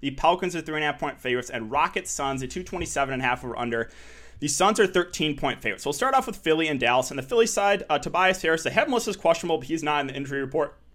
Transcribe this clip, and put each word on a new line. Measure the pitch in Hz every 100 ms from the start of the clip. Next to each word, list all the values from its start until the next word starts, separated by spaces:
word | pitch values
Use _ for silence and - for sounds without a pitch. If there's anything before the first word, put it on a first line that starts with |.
The | 135
Pelicans | 135 165 180 180 165
are |
three | 160 151
and |
a | 151
half | 143
point | 147 -
favorites. | 131 123 120
And | 120 110
Rockets, | 139 175 190 185
Suns, | - 135 135
a | 127
two | 185
twenty-seven | 180 180 160 143 135
and | 131
a | 127
half | 123
over | 123 113
under. | 120 117 113 - - - - -
The | 147
Suns | - 190 220
are | 190
thirteen | 185 175 - 156 147
point | 139 113
favorites. | 110 98
So | 147
we'll |
start | 147 262
off | 269 240
with | -
Philly | 160 156 156
and | 139
Dallas. | 120 127 127
On | 139
the |
Philly | 135 233 226
side, | - 202 202 -
uh, | 147
Tobias | 160 170 185 185
Harris, | 160 160
they | -
have | 220 285
him |
listed | 240 226
as | 185
questionable, | 170 165 175 156
but | 135
he's | 160
not | 147 147
in | 135
the |
injury | 139 139 139
report. | 135 151 147 - -